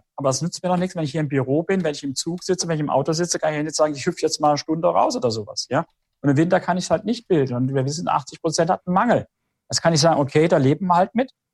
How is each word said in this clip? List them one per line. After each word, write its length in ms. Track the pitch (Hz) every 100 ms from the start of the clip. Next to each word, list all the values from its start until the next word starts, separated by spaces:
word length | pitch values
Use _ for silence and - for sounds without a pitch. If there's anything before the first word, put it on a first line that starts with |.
| _ -
Aber 140 | 135
es 120 | 131
nützt 220 | 170 -
mir 60 | 180
doch 80 | 180
nichts, 180 | 180 180
wenn 80 |
ich 80 | 151
hier 80 | 160
im 80 | 151
Büro 360 | 139 127 143
bin, 200 | 165 190
wenn 80 | 160
ich 120 | 147
im 120 | 143 131
Zug 260 | - 180
sitze, 280 | - 180 165
wenn 60 | 156
ich 60 |
im 80 | 147
Auto 220 | 131 139
sitze, 260 | 160 175 -
kann 140 | 156
ich 60 | 151
ja 60 |
nicht 120 | 156 156
sagen, 180 | 156
ich 120 | 143 156
hüpfe 160 | 170
jetzt 180 | 156 -
mal 100 | 151
eine 80 | 143
Stunde 300 | - 160 165
raus 300 | 90 - 247
oder 120 | 127
sowas, 380 | 110 104 - -
ja. 140 | 131 165 _ _ _
Und 60 | 139
im 80 | 139
Winter 220 | 165 180
kann 180 | - 185
ich's 140 | 175
halt 120 | 160
nicht 240 | 202 240 -
bilden. 280 | 170 131 123
Und 180 | 131
wir 100 | 135
wissen, 240 | 131 151 175
achtzig 360 | 151 139 -
Prozent 260 | 165 156 170
hat 120 | 185 -
einen 80 |
Mangel. 320 | 180 240 156 - _ _ _ -
Das 120 | -
kann 100 | 165
ich 100 | 160
sagen, 180 | 165 151
okay, 280 | 135 156 165
da 100 | 175
leben 280 | 135 151 185
wir 80 |
halt 220 | 175 196 226
mit. 160 | 262 _ _